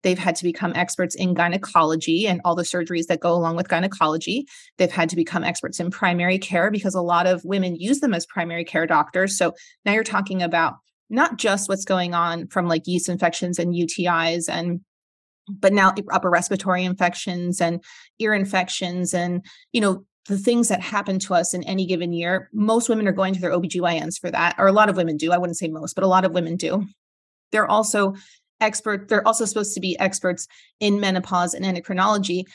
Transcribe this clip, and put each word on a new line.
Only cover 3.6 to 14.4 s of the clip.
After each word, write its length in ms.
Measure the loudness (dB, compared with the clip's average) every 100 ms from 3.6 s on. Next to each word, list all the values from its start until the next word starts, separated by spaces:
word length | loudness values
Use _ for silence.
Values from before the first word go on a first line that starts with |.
| -2
gynecology. 760 | 0 -2 -2 -2 -2 -4 -6 -6 -16 -20 0
They've 140 | 0
had 160 | 2 0
to 80 | 0
become 260 | -2 -2
experts 380 | -4 -6 -8 -6
in 100 | -6
primary 480 | -2 0 2 0 0
care 320 | 0 0 0
because 240 | 0 -2
a 60 | -2
lot 260 | 0 2 2
of 180 | 0
women 320 | -2 -2 -2 -4
use 240 | -2 0
them 140 | 0
as 120 | -2 -4
primary 380 | -6 -4 -6
care 220 | -4 -2 2
doctors. 520 | 2 2 0 0 2
So 160 | 0 -2 -18 _
now 80 | 0
you're 120 | 0
talking 380 | 0 -2 -2 -2
about 320 | 0 2 0 -2 _ _ _
not 300 | 0 0 0
just 300 | 0 0 -2
what's 160 | -4
going 300 | 0 -2 0
on 340 | 0 0 -2 -4
from, 200 | -2 0
like, 180 | 0 0
yeast 220 | -2 -2
infections 500 | 0 0 0 -4 -2
and 160 | -2
U 120 | 0 -2
T 200 | -2 0
Is 420 | 2 0 -2